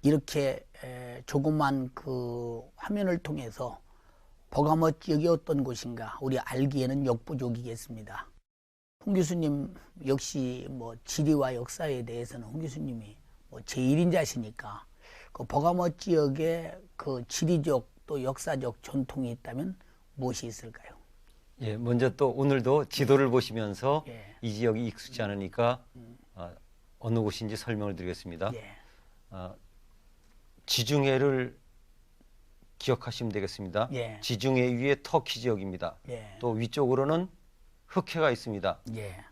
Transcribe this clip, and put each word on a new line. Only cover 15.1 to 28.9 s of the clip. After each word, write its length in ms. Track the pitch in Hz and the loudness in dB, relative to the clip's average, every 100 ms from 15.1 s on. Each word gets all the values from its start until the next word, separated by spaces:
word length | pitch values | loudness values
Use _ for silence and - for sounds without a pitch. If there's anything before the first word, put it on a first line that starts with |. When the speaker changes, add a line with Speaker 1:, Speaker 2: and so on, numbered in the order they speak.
| - - | -20 -20
Speaker 1:
그 120 | - | -12
버가모 520 | 120 139 156 180 175 160 | -2 2 4 4 0 -2
지역에 800 | - 165 147 135 160 165 165 - - | 2 4 4 2 0 0 -4 -12 -18
그 300 | - - 127 120 | -10 -6 -6 -4
지리적 640 | - 160 170 147 135 - - - | -2 2 4 4 0 0 -20 -8
또 160 | 147 | -4
역사적 600 | 127 135 - 143 123 - | -2 -4 -4 -2 -4 -6
전통이 500 | - 139 131 139 127 | -6 -4 -2 -4 -6
있다면 440 | 117 - 120 175 185 - _ _ | -6 -8 -6 -6 -8 -14 _ _
무엇이 320 | - 127 123 117 | -4 -4 -4 -8
있을까요? 500 | 107 117 - - - - - - - _ - | -10 -14 -18 -20 -20 -20 -20 -20 -20 _ -8
Speaker 2:
예, 140 | 113 107 | -6 -4
먼저 340 | 120 120 131 | 2 4 4
또 200 | - 139 | 4 2
오늘도 540 | 123 139 139 117 147 | 4 4 4 6 4
지도를 440 | 143 - 135 139 135 | 4 0 6 8 8
보시면서 720 | 127 120 110 107 98 127 151 123 | 4 2 -4 -4 -2 0 0 -2
Speaker 1:
예. 300 | 117 - - | -16 -18 -8
Speaker 2:
이 120 | 117 | -6
지역이 320 | 107 117 110 117 | 0 2 2 -2
익숙지 360 | - - - | -6 -14 -4
않으니까, 600 | 107 101 95 - 120 123 - 127 | -2 -2 -6 2 2 2 -6 -20
Speaker 1:
음. 200 | 117 120 - | -20 -20 -20
Speaker 2:
아, 200 | 95 87 90 - _ _ - | -16 -14 -16 -20 _ _ -8
어느 200 | 113 117 | 0 2
곳인지 380 | 107 - 110 104 | 2 0 -6 -6
설명을 400 | - 107 104 87 | -4 -4 -2 -4
드리겠습니다. 560 | 90 - 92 85 95 | -6 -6 -8 -6 -4
Speaker 1:
예. 220 | 120 - - - | -6 -12 -20 -20